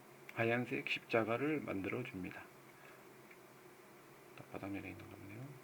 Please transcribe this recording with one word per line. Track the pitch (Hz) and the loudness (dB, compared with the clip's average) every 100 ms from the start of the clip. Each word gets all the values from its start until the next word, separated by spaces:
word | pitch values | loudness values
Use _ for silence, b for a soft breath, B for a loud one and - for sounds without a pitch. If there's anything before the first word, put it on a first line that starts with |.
| - - - | -16 -16 -4
하얀색 | - 117 123 120 139 - | 4 6 6 4 2 2
십자가를 | - - 117 107 117 143 151 | 0 6 6 8 6 6 4
만들어 | - 98 92 120 | 2 2 2 2
줍니다. | 123 92 90 - - - - - B B B - - - - - - - - - - - - - - | 0 -2 -2 -4 -10 -14 -16 -16 B B B -16 -16 -16 -16 -16 -16 -16 -16 -16 -16 -16 -16 -14 -8
바닥면에 | 95 95 98 95 | -4 -2 -2 -2
있는 | 95 95 | -6 -8
거네요. | 95 98 107 139 131 | -10 -10 -8 -8 -10